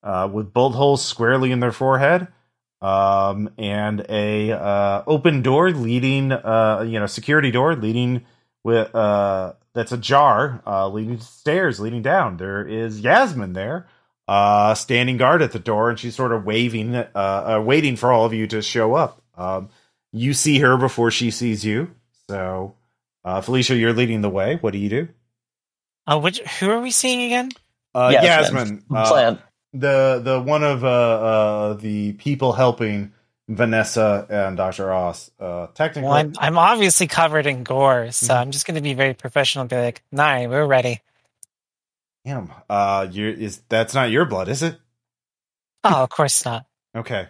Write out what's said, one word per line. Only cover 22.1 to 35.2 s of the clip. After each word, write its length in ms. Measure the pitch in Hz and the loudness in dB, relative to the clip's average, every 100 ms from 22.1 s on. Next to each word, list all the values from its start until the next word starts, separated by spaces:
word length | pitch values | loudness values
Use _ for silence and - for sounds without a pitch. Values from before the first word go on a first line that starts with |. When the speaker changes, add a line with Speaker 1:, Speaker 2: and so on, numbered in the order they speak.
| _ - | _ -12
Speaker 1:
So, 460 | 98 92 92 95 _ _ _ _ _ | -8 -6 -8 -10 _ _ _ _ _
uh, 160 | 90 92 | -6 -6
Felicia, 340 | 95 127 123 | -2 -2 0
you're 200 | 127 113 | 2 2
leading 260 | 113 123 113 | 2 0 0
the 80 | 104 | -2
way. 280 | 95 98 165 | -2 -2 -2
What 120 | 110 | -4
do 40 | 101 | -4
you 120 | 101 | -4
do? 180 | 117 165 _ _ _ _ _ _ _ _ _ - | -4 -6 _ _ _ _ _ _ _ _ _ -2
Speaker 2:
Uh, 140 | 151 | 0
which, 200 | 156 226 220 - | 0 -4 -12 -4
who 80 | 190 | -2
are 100 | 226 | -2
we 100 | 254 | 0
seeing 320 | - 254 247 | -2 0 -2
again? 260 | 240 247 254 - _ _ _ | -2 -2 -4 -10 _ _ _
Speaker 1:
Uh, 160 | 123 127 | 2 6
Speaker 3:
Yasmin. 460 | 135 170 160 - 131 110 | 6 6 6 4 0 -4
Speaker 1:
Yasmin, 180 | 104 _ | -6 _
uh, 140 | 110 110 | 0 4
Speaker 3:
Plan. 300 | 147 117 110 _ _ _ | 6 4 0 _ _ _
Speaker 1:
the, 480 | 135 139 135 135 127 | -4 0 4 4 2
the 180 | 120 131 | 0 -2
one 200 | 127 151 | 0 0
of, 200 | 147 135 | 0 0
uh, 40 | 127 | 2
uh, 840 | 123 117 113 113 110 107 104 107 | 2 4 2 2 2 2 0 -2
the 380 | 104 107 104 104 | -4 -6 -4 -4
people 400 | 101 143 135 131 | -4 -4 0 0
helping 600 | 117 127 120 110 104 101 _ _ _ - | 4 2 2 -4 -4 -6 _ _ _ -12
Vanessa 800 | 107 117 110 107 117 107 101 - | -2 0 2 0 2 2 2 -2
and 280 | 104 98 92 | -2 -2 -2
Doctor 360 | 95 92 95 | -4 -4 -2
Oss, 380 | 92 90 82 | -2 -2 -6